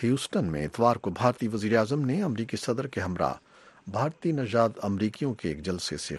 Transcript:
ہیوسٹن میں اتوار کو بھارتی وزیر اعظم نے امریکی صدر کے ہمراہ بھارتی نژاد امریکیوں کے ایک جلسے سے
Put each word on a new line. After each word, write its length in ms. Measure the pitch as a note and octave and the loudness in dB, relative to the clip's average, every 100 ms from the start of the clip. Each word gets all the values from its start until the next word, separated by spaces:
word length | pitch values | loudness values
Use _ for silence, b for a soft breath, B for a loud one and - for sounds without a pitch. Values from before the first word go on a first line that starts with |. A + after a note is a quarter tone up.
ہیوسٹن 420 | A#2 C3+ - G#3 G2+ | 0 0 0 0 0
میں 200 | D2+ D2+ | 0 -2
اتوار 300 | - A#2 A#2 | 2 4 4
کو 140 | G#2 | 0
بھارتی 380 | F2 B2 A#2+ A#2 | 0 2 2 -2
وزیر 300 | G#2+ G#2+ A2+ | -2 2 4
اعظم 240 | A2 D3 | 4 0
نے 220 | C3 D3+ | 0 0
امریکی 340 | G3 A2 A2+ A2 | -2 -2 -4 -4
صدر 300 | - A#2+ C3 | -2 -2 -4
کے 140 | - | -4
ہمراہ 320 | F#2+ F2 C#2 - B B B B - | -2 0 0 -2 B B B B -8
بھارتی 440 | F#2+ C#3+ - F3 | -2 -2 -2 -2
نژاد 380 | D3+ A#2+ A#2 A2+ A2 | -2 2 4 4 2
امریکیوں 520 | G#2 G2 G#2+ - C#3+ | -2 0 0 0 -4
کے 140 | A2 F2+ | -2 -4
ایک 160 | D2 | -4
جلسے 340 | D#2 F2+ - D2 | -4 -4 -4 -6
سے 180 | - | -6